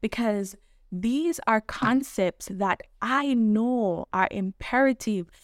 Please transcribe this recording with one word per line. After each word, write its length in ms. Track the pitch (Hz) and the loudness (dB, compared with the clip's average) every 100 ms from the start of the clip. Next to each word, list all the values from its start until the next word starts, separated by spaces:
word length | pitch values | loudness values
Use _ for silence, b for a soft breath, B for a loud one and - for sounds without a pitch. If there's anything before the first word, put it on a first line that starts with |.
because 540 | 220 - 233 208 196 - _ _ - | -6 -2 -2 -2 -4 -10 _ _ -12
these 480 | 180 220 269 330 - - | -4 -2 0 0 -2 0
are 140 | 220 | 0
concepts 880 | - - 240 254 277 - 185 - - | 0 -2 2 2 0 0 -2 -2 -8
that 320 | 190 196 - - - | -4 -2 -2 -6 -8
I 340 | 220 262 285 | -2 0 2
know 720 | 247 220 214 233 247 202 165 - | 2 4 4 2 0 0 -2 -2
are 160 | 185 190 | -2 0
imperative 1000 | - 190 - - 247 269 254 - 202 175 b | -2 -6 -6 -2 4 4 2 -2 -4 -4 b